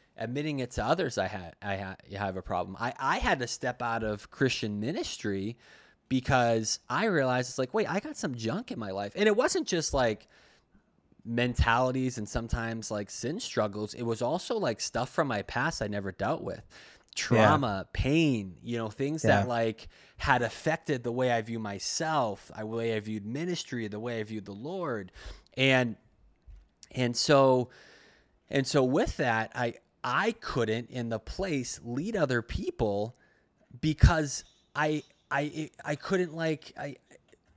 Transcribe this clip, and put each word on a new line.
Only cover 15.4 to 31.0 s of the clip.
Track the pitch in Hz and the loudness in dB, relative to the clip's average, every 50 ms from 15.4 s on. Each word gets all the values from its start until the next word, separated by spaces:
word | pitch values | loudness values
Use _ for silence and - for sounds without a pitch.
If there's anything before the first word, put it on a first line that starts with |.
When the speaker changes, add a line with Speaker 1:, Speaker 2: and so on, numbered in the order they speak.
Speaker 1:
past | - - - 120 135 160 160 - | -4 -2 -2 0 0 0 0 -2
I | 113 | -4
never | 104 104 104 98 98 | -4 -2 -4 -4 -4
dealt | 92 - 95 107 160 - | -4 -2 -2 -2 -2 -2
with. | - 95 87 - - - - - - - - - _ _ - - - - | -4 -8 -8 -10 -12 -18 -20 -20 -20 -20 -20 -20 _ _ -8 -6 0 4
Speaker 2:
Yeah. | 120 113 110 104 101 - | 6 8 8 8 6 6
Speaker 1:
Trauma, | 135 113 101 95 90 - | 4 0 0 -2 -4 -4
pain, | - - - 127 147 165 165 151 127 110 101 95 85 - | -2 0 2 4 4 4 4 4 4 2 -2 -6 -10 -10
you | - 117 120 | -6 -4 -4
know, | 117 113 110 | -2 -4 -4
things | - - 135 143 156 156 - | -4 -4 -4 -4 -2 2 4
that, | - 135 123 | 6 6 6
Speaker 2:
Yeah. | 101 | 4
Speaker 1:
like, | 123 120 117 117 113 107 - - - - - - - _ - | 2 2 0 0 0 -2 -4 -10 -20 -20 -20 -20 -20 _ -2
had | - 147 135 123 | 2 4 4 4
affected | 120 110 - - - 160 156 165 - - 147 123 120 | 2 0 -2 -2 -2 -2 -2 -2 -2 -2 -2 -2 -2
the | 120 | -2
way | 117 127 127 123 | 0 2 2 4
I | 120 113 | 2 2
view | 107 113 113 113 | 0 -2 -6 -6
myself, | 110 104 101 95 - - - - 160 156 160 147 127 107 98 - - - - 110 | -6 -6 -6 -6 -6 -4 -4 -2 -2 0 2 2 2 0 -2 -6 -10 -14 -10 -8
the | 110 | -8
way | 110 113 117 117 117 110 | -4 -4 -2 0 0 0
I | 110 | -2
viewed | 104 107 107 104 98 | -2 -4 -6 -6 -6
ministry, | 107 120 143 170 180 175 - - - 131 120 113 104 | -6 -6 -4 -4 -4 -4 -4 -6 -6 -6 -6 -4 -4
the | 101 107 | -6 -6
way | 113 123 117 113 | -6 -6 -4 -6
I | 107 | -6
viewed | 107 110 107 98 | -6 -8 -8 -8
the | 107 | -10
Lord. | 98 101 117 151 185 196 175 151 120 107 95 87 - - - - - - - _ _ | -10 -10 -8 -8 -6 -4 -4 -4 -4 -4 -6 -10 -14 -16 -16 -16 -16 -18 -20 _ _
And, | - 131 135 131 127 123 117 107 - _ _ _ _ _ _ _ _ _ - - - - _ _ _ - - | 2 4 6 6 6 4 2 -2 -6 _ _ _ _ _ _ _ _ _ -20 -20 -20 -20 _ _ _ -20 -8
and | - 123 127 135 120 | -2 0 0 0 0
so, | - - - 151 139 135 131 131 127 120 117 - - - - - - - - _ _ _ _ _ _ _ - | 2 4 6 8 8 8 8 6 6 2 0 -6 -16 -20 -20 -20 -20 -20 -20 _ _ _ _ _ _ _ -2
and | - 139 135 | 0 0 2
so | - - 147 131 | 4 4 4 4
with | 127 131 175 254 - - - | 6 4 4 2 2 0 0
that, | 147 120 113 110 110 - - | 2 2 2 2 0 -2 -4
I, | 120 123 117 113 - - _ _ _ - | -4 -4 -4 -4 -8 -14 _ _ _ -4
I | 123 123 151 196 226 | 0 0 2 2 0
couldn't | 226 - - - - 127 113 107 110 117 120 - | -2 -2 -6 -4 0 0 2 2 0 0 -2 -4
in | - 127 | -6 -6